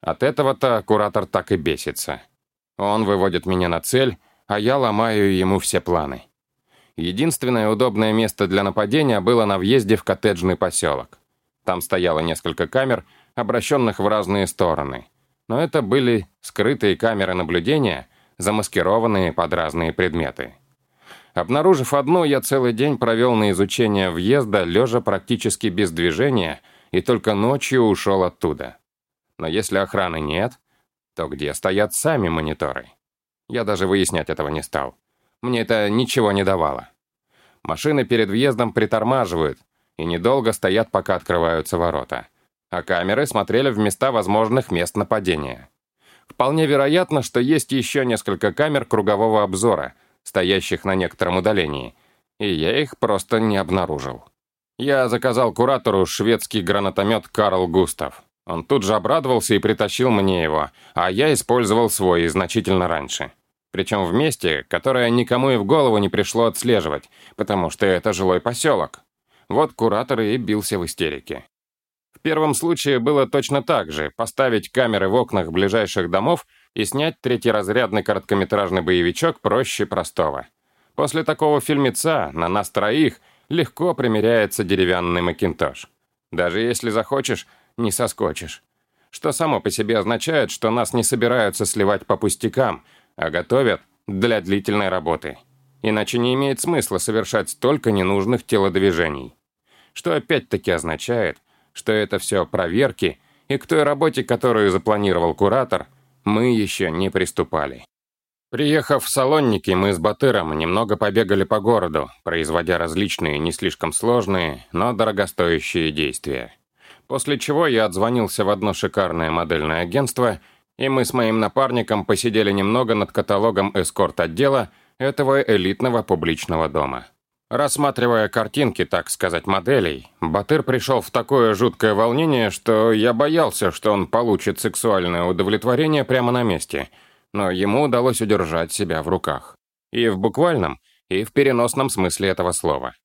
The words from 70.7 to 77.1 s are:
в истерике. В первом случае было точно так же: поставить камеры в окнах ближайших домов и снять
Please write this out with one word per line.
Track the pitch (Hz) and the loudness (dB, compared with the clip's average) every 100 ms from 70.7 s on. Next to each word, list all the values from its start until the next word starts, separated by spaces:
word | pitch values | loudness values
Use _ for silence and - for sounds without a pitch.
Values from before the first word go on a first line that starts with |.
| 101 | -4
в | 85 | -4
истерике. | - 82 71 - 67 - _ _ _ _ _ _ _ | -4 -4 -4 -10 -14 -14 _ _ _ _ _ _ _
В | |
первом | 151 156 156 | -2 0 0
случае | 143 170 170 143 131 | 0 -2 -2 0 0
было | 120 147 131 | 2 2 2
точно | 143 127 143 | 0 0 -2
так | - 147 85 | 0 0 0
же: | 76 76 - | -4 -6 -4
поставить | 113 - 131 113 - | -8 0 2 2 -2
камеры | - 123 104 95 | 0 2 2 2
в | |
окнах | 113 127 104 82 | 2 2 -2 -2
ближайших | 82 98 110 101 - 87 | 2 2 2 0 -2 -2
домов | 90 117 170 - _ _ | -2 -2 -2 -4 _ _
и | - 107 | -6 -4
снять | 135 156 | -2 -4